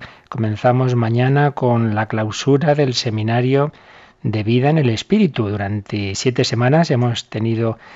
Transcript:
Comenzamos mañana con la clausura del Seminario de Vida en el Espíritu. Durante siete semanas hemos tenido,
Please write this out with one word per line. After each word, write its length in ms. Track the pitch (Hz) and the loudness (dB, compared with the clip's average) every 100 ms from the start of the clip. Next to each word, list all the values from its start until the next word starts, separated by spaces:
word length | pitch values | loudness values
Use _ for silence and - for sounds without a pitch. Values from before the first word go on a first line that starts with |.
| - - - | -8 -20 -10
Comenzamos 680 | - 110 107 123 127 127 123 | -4 -4 0 2 2 2 0
mañana 560 | 113 117 127 139 143 | 0 2 2 2 2
con 420 | - 127 117 113 | 0 0 2 0
la 140 | 104 110 | -2 -2
clausura 680 | 110 110 - - 139 151 | -4 -4 -4 0 2 2
del 220 | 147 139 120 | 2 0 -2
Seminario 760 | 123 110 110 120 127 139 147 - - - - _ | -4 -2 0 0 2 2 0 -6 -20 -20 -20 _
de 180 | 123 107 | -4 -2
Vida 300 | 104 123 139 | 0 2 4
en 80 | 160 | 2
el 100 | 127 | 2
Espíritu. 580 | 110 - 214 185 127 101 | 0 0 2 2 0 -2
Durante 680 | 104 101 104 - 107 101 98 | -2 -4 -4 -6 -6 -6 -4
siete 280 | 127 123 | -2 0
semanas 460 | 127 117 120 156 170 | 0 0 2 2 2
hemos 400 | 127 120 110 - | 0 0 -2 -6
tenido, 480 | 113 113 113 113 110 - | -4 -2 -2 -2 -4 -12